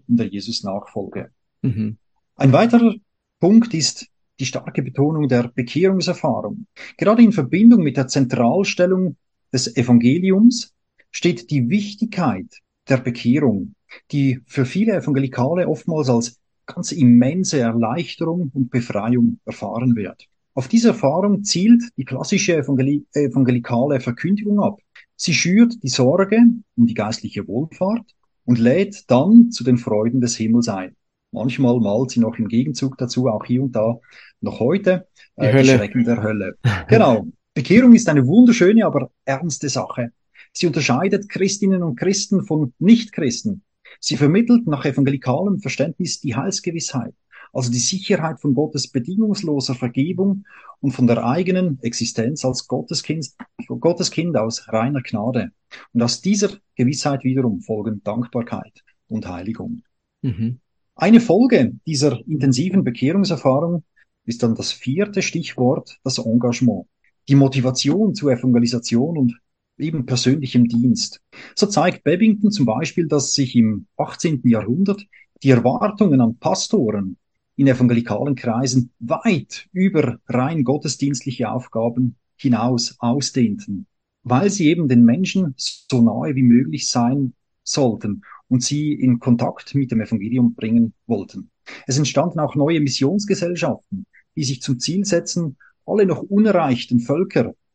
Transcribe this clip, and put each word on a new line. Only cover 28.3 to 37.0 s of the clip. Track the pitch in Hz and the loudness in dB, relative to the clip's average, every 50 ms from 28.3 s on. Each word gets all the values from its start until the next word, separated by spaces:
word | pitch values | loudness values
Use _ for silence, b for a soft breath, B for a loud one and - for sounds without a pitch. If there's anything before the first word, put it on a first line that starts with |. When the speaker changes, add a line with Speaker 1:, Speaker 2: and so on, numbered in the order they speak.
| _ _ _ | _ _ _
Speaker 1:
und | 123 120 117 | 0 2 2
lädt | 117 120 135 180 202 196 - - - - | 4 4 4 2 2 -2 -4 -8 -2 2
dann | 120 123 147 190 226 240 233 240 | 2 2 4 8 8 8 8 8
zu | - - 127 | 4 -4 -2
den | 135 123 120 | 0 0 0
Freuden | - 113 107 104 110 120 127 131 | 0 -2 -2 -2 0 0 0 0
des | 120 117 - | -2 -2 -2
Himmels | - 110 110 113 120 117 113 | -2 -2 0 2 2 0 0
ein. | 101 95 92 87 - _ _ _ _ _ _ _ | -4 -6 -8 -12 -14 _ _ _ _ _ _ _
Manchmal | - - 107 131 120 - 135 120 120 123 | -8 -6 -6 -4 -2 0 2 2 2 2
malt | 110 101 101 117 135 127 | 0 0 0 0 -2 -2
sie | - 123 | 0 0
noch | 113 110 - - | 0 0 -2 -4
im | 110 95 | -6 -2
Gegenzug | 113 117 139 151 135 - 143 131 131 - | 0 -2 -2 -2 -2 -4 -6 -6 -6 -6
dazu, | 127 120 - 131 127 127 | -8 -6 -4 -2 -2 -2
auch | 107 104 - | -2 -4 -4
hier | - 123 127 135 | -2 -2 -2 -2
und | 131 120 | -2 -2
da, | 113 107 113 117 120 b b b b b b b b | -2 -2 -2 -2 -4 b b b b b b b b
noch | - 101 104 - | -10 -8 -4 -2
heute, | 110 131 175 202 202 185 185 180 - _ _ b b b b - | 0 0 0 0 2 0 0 0 -2 _ _ b b b b -2
Speaker 2:
Die | - | 0
Speaker 1:
äh, | 107 | 4
die | 117 135 | 6 6
Speaker 2:
Hölle. | 131 135 131 120 | 6 6 6 4
Speaker 1:
Schrecken | 104 104 - 127 117 | 2 0 0 0 0
der | 117 117 117 104 | 0 0 0 -2
Hölle. | 107 107 104 98 92 - _ - | -2 -4 -4 -6 -8 -8 _ -2
Speaker 2:
<laughs> | 123 101 92 - - | -2 -2 -2 0 4
Speaker 1:
Genau. | - 226 | 4 6